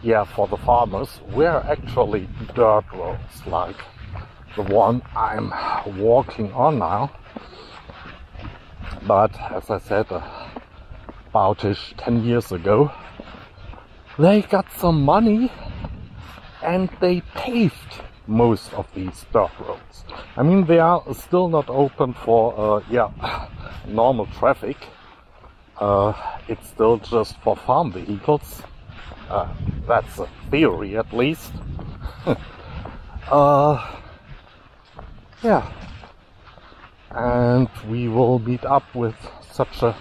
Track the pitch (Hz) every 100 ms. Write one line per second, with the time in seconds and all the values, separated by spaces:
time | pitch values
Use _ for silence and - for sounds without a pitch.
0 | 117 110 101 - 101 101 - 120 117 98
1 | 135 - - 120 160 156 - 151 - -
2 | 104 104 92 - 113 - 113 107 104 95
3 | 82 76 - - - 85 87 95 - -
4 | - - - - - - 95 101 104 123
5 | - - 107 110 104 - - - - 95
6 | 107 120 135 - 104 123 139 147 82 98
7 | 139 - - - - - - - - -
8 | - - - - - - - - - -
9 | 98 101 107 95 - 98 - 101 - 101
10 | 110 90 - - - - - - - -
11 | - - - 110 98 104 104 101 - -
12 | - 117 113 120 110 90 87 110 147 -
13 | - - - - - - - - - -
14 | - - 160 208 - 196 - - 180 160
15 | 139 180 226 214 247 - - - - -
16 | - - - - - - 151 175 190 -
17 | 180 180 - - - 240 196 - - -
18 | - - - 110 120 107 - - - 95
19 | 92 - - 117 98 - - - - -
20 | - - - - 139 190 170 170 165 170
21 | - 135 - 180 180 160 139 131 139 -
22 | 131 120 - 117 113 110 107 104 - 120
23 | 107 - - - - - - - - 107
24 | 120 127 101 - 123 135 104 143 - -
25 | - - _ - - - - - 101 101
26 | 101 104 - - - 113 - - 110 117
27 | - 120 104 - - 101 - 131 165 92
28 | 90 101 - 151 - - - - - -
29 | - - - 98 90 - 90 - - 117
30 | - - 95 - - 143 151 87 98 104
31 | 113 113 131 160 - - - - - -
32 | - - - - - - - - - -
33 | - - - 143 143 143 147 139 - -
34 | - - - - - - - _ _ -
35 | - - - - 240 175 - - - -
36 | - - _ - - - - - - _
37 | - - 120 120 120 123 127 - 107 117
38 | 120 113 123 127 113 123 127 139 - 127
39 | 117 110 - - - - 131 - 120 113